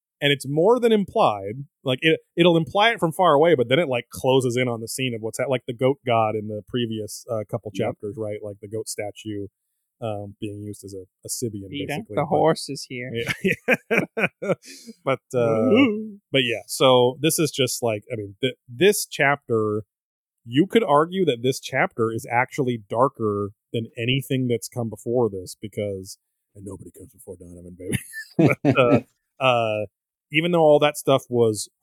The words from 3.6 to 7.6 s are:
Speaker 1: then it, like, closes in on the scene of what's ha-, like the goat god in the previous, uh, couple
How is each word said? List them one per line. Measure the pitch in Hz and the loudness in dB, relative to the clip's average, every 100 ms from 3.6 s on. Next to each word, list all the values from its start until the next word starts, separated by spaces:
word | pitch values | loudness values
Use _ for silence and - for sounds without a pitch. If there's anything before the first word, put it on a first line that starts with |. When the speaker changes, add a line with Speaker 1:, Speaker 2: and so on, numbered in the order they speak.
| 117 | 2
Speaker 1:
then | 139 | 0
it, | 151 | 0
like, | 120 - | -2 -6
closes | 95 131 135 123 120 | -4 2 2 2 0
in | 127 | -2
on | 113 | -4
the | 113 | -8
scene | - 131 | -6 -6
of | 113 | -6
what's | 110 - | -6 -4
ha-, | 131 | -2
like | 127 - | -2 -4
the | |
goat | 117 131 139 - | 0 0 0 0
god | 113 110 107 | 2 2 0
in | 104 | -6
the | 104 - | -8 -6
previous, | 123 117 110 104 - - | -4 -4 -4 -8 -10 -8
uh, | 113 104 | -8 -6
couple | 120 | -8